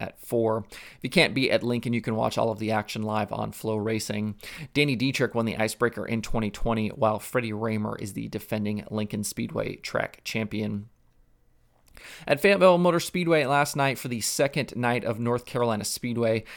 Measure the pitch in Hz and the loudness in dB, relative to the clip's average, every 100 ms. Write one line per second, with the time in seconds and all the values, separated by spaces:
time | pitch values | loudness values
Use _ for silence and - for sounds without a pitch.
0 | - - - 120 113 110 104 - - - | -12 -12 -2 2 2 2 -4 -14 -18 -10
1 | 135 - 147 120 131 113 120 120 113 117 | 0 4 4 4 2 2 2 -2 0 -2
2 | 113 110 117 113 113 104 110 110 104 113 | -2 0 0 2 0 0 0 -2 -2 -6
3 | 107 107 104 101 107 - 110 107 104 110 | -2 -2 -2 -4 -6 -6 -4 -2 0 -2
4 | - 107 107 104 - - 151 143 147 120 | -4 -4 -4 -6 -14 -14 -4 2 2 2
5 | 131 135 120 117 113 95 110 - 120 107 | 0 2 0 2 0 0 -2 0 -2 -2
6 | - 113 - 117 107 - 117 113 107 - | -4 -4 -2 -2 -2 -2 -2 0 -2 0
7 | 110 107 - 131 113 107 113 107 107 - | 0 0 -2 -4 -2 -4 -2 -2 -4 -6
8 | 104 110 113 107 - 107 104 104 - 107 | -8 -8 -8 -8 -6 -4 -2 -4 -4 -4
9 | 107 107 104 - 117 - 110 - - - | -4 -4 -6 -6 -6 -4 -4 -6 -4 -2
10 | - - - - 208 104 107 104 110 _ | -4 -6 -8 -4 -4 -4 -4 -6 -8 _
11 | _ _ _ _ _ _ _ _ _ - | _ _ _ _ _ _ _ _ _ -20
12 | - - - 143 202 196 185 175 180 170 | -20 -10 -2 4 6 8 8 8 6 4
13 | - 180 165 160 131 143 147 151 139 123 | 0 -2 4 4 4 2 2 2 0 0
14 | 131 120 - - 143 151 131 - 120 120 | -4 -4 -2 2 2 2 -4 0 0 0
15 | 107 110 120 120 - 127 120 107 104 - | 0 -2 0 -2 -2 0 0 0 -4 -6
16 | 123 117 113 113 - | -4 0 2 2 -2